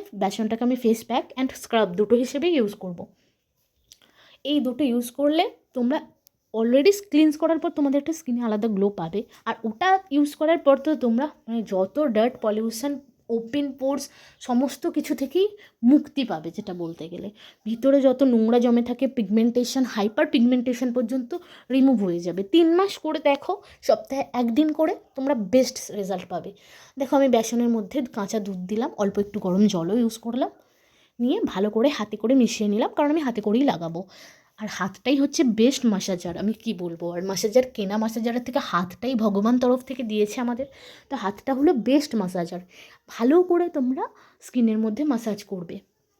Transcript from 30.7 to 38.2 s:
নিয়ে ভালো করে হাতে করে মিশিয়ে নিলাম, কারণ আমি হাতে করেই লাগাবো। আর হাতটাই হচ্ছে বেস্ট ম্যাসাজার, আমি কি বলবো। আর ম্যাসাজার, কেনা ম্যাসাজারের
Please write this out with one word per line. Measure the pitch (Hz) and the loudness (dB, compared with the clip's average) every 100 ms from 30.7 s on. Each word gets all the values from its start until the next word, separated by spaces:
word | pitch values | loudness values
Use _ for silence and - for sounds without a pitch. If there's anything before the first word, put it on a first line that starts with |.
| _ _ _ _ _ | _ _ _ _ _
নিয়ে | 240 359 440 | -2 0 -2
ভালো | - 208 | -2 -2
করে | 214 254 | 2 0
হাতে | 285 208 208 | 0 -6 -4
করে | 226 269 | 0 2
মিশিয়ে | 233 - 208 | 2 2 -2
নিলাম, | 208 302 - | 0 -2 0
কারণ | 294 | 0
আমি | 311 | 0
হাতে | 277 233 | -2 -4
করেই | 208 214 | 0 2
লাগাবো। | 277 170 165 165 190 - - - _ _ | 2 0 -6 -8 -12 -18 -20 -20 _ _
আর | 214 | -12
হাতটাই | - 185 190 - 277 | -6 -6 -6 -2 2
হচ্ছে | 277 285 | 0 2
বেস্ট | 277 214 226 277 240 | 0 4 4 4 0
ম্যাসাজার, | 196 - 180 180 170 | 0 -2 -6 -6 -4
আমি | 196 | -4
কি | 220 233 | -4 -6
বলবো। | 180 175 165 175 | -6 -8 -8 -8
আর | 175 | -6
ম্যাসাজার, | 190 190 220 233 | -6 -4 0 2
কেনা | 254 - 196 208 | 0 -4 -4 -2
ম্যাসাজারের | 220 226 | -2 -2